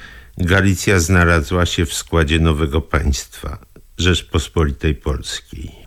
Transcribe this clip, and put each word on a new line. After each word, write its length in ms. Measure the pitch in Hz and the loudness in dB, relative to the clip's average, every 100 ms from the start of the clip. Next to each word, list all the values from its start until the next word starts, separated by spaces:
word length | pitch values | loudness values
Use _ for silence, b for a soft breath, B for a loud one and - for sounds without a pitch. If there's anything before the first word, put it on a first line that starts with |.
| B B B - | B B B -4
Galicja 640 | 90 98 98 90 - 98 | 0 2 2 2 2 2
znalazła 680 | 80 95 85 85 71 92 85 | 4 4 4 2 2 0 0
się 200 | - 82 | -2 -4
w 80 | |
składzie 460 | - - 85 73 80 | -6 -2 0 2 2
nowego 420 | 82 76 78 76 | 2 2 0 -2
państwa, 760 | - - 73 67 - - - - - - - - | -2 -2 0 -2 -6 -12 -12 -12 -16 -20 -16 -4
Rzeczpospolitej 1000 | 87 87 - - - - 78 69 80 69 | 0 0 -2 -6 -4 -2 -2 0 -4 -2
Polskiej. 760 | - 67 - - - - - - | -4 -6 -8 -12 -12 -14 -14 -16